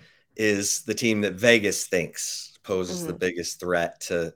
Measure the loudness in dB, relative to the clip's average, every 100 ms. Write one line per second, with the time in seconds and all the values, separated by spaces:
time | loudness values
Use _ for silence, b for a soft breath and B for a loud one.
0 | b b b -2 2 2 0 -2 -4 0
1 | 2 2 0 2 6 6 6 0 0 -2
2 | -2 -6 -8 -8 -12 -14 -4 -2 -2 -6
3 | -6 -2 -2 -2 -8 -6 -2 0 0 -4
4 | -4 -4 -4